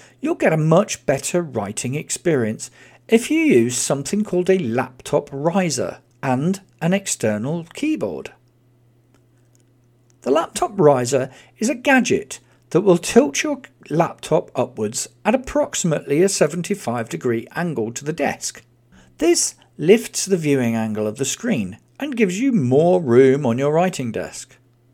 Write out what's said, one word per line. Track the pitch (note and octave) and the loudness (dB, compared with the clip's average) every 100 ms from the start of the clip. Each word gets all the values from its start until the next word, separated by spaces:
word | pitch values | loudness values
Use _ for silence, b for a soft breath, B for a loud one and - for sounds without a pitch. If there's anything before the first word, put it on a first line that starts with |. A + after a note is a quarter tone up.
| b b | b b
You'll | D4+ F4 | -6 0
get | B3+ | 2
a | D#3 | 2
much | D#3 E3 G#3+ - - | 4 4 2 -4 -2
better | C3+ - F3 | -2 0 -4
writing | E3 A#2+ G2+ G#2+ B2 | -2 -6 -6 -6 -6
experience | C#3+ - - F3 C#3+ G#2+ A2 - b b b - | -6 -6 -4 0 2 0 -4 -12 b b b 2
if | A3+ A#3+ | 2 2
you | D#4 | 0
use | D#4 C3+ A#2 B2 | 4 4 2 -2
something | - C#3 C#3 G3+ | -4 -4 -2 -4
called | G#3 F3+ F3 | -2 -2 0
a | F#3+ | 0
laptop | B2+ A#2 - - - D3 - | 0 -2 -4 -10 -2 -2 -2
riser | C#3 D#3 G3 F3+ B2+ F2+ - _ - | -4 -2 0 -2 -2 -6 -8 _ -8
and | C3+ B2+ D#3+ F#3+ _ - | -2 0 0 -4 _ -6
an | E3 | -2
external | G3 G3 - A2 G#2 B2+ E3+ E3 | -2 -2 -2 -2 -2 -4 -6 -8
keyboard. | - D4+ C#4+ G#2+ C#2 - - _ _ _ _ _ _ _ _ _ _ _ _ _ _ _ _ _ _ | -6 -4 -2 -4 -6 -12 -18 _ _ _ _ _ _ _ _ _ _ _ _ _ _ _ _ _ _
The | B3 | 0
laptop | D4+ - - F4 G3 | 0 0 -4 -4 4
riser | D3 C3 B2 C3+ C3+ B B - | 4 6 2 -2 -2 B B -4
is | A3 | -4
a | B3+ | -2
gadget | C#4+ C4 G3+ F#2+ - - b b _ | 2 2 4 0 -2 -16 b b _
that | E3 | 0
will | G3+ F3 | 4 2
tilt | - A#3 C#4+ - | 4 4 4 0
your | D4+ C#4 - _ - | -4 -6 -10 _ -6
laptop | D3+ E3 - - D#3 - - | -2 -2 -2 -2 -2 -2 -4
upwards | B2 - G#2+ - - _ | -6 -4 -6 -6 -12 _
at | G3 C4 | -2 -2
approximately | - D4 C#4+ - F3 D3+ - C#3+ | 0 -2 -2 -2 -2 -2 -2 0
a | F#3+ | 2
seventy-five | - D3+ E3+ E3 G#3 - A#2+ A2+ | 2 0 -2 -6 -6 -4 -6 -6
degree | - B2+ A#2 - | -4 -2 -2 -4
angle | - F3 C3 A2 | -6 -6 -4 -6
to | A#2+ | -6
the | C#3+ | -8
desk. | D#3+ C3 - - - _ _ _ b b - | -4 -4 -4 -10 -12 _ _ _ b b -2
This | E4 E4+ - - b - | 2 2 0 -6 b -4
lifts | D#3 A#3 - - F#3 | 4 4 2 -8 -2
the | F#3+ | -2
viewing | D3+ C#3 A#2 A2+ | 2 2 2 0
angle | A2 G#2+ G#2+ | -2 -2 -4
of | A2+ | -4
the | C3+ | -6
screen | - B3 D#3 F#2 - _ - | -4 -2 -2 -4 -8 _ -10
and | D4 B3 | -8 -2
gives | G3+ F#3 | 0 0
you | C#4 | 0
more | A3 B2 C3+ E3+ F3+ | 0 2 4 4 2
room | D3 B2 C3+ C#3 | 4 6 6 6
on | C3+ A#2+ | 0 0
your | C#3+ | 0
writing | D#3 F#3 - A#2 | 2 0 -2 -6
desk. | F#2+ D#2 - - _ _ _ _ | -6 -8 -12 -20 _ _ _ _